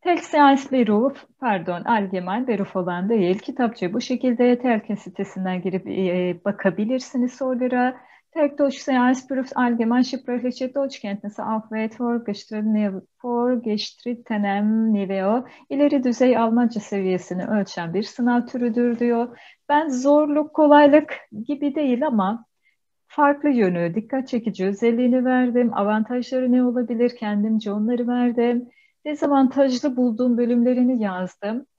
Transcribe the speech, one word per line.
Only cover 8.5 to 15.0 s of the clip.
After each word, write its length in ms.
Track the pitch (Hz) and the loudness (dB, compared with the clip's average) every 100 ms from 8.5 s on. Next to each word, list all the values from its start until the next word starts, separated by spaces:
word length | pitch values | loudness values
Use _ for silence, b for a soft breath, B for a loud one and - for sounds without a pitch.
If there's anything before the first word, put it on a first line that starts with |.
| 285 | 0
Deutsch 180 | 277 254 | -2 -2
Seance 420 | - 262 247 262 - | -2 2 2 2 -2
Prüft 220 | 269 262 - | -6 -6 -2
Allgemein 460 | 247 233 226 247 | -2 0 0 2
Sprachliche 720 | 254 262 - 247 247 247 254 | 0 -4 -6 -4 -4 -6 -6
Deutschkenntnisse 720 | 262 277 269 208 202 202 - | -4 -6 -6 -10 -10 -10 -10
auf 200 | 214 220 | -6 -6
weit 340 | 220 220 220 220 | -6 -6 -6 -4
fortgeschrittene-, 1040 | 240 233 233 202 - 214 214 214 208 190 - _ | -4 -4 -4 -10 -8 -6 -2 0 0 -4 -14 _
fortgeschrittenem 1800 | 247 240 240 247 226 214 - - 240 240 - 214 202 196 208 220 226 | -6 -2 0 -2 -2 -4 -6 -10 -8 -8 -6 -4 -2 0 0 0 2
Niveau. 520 | 208 | 0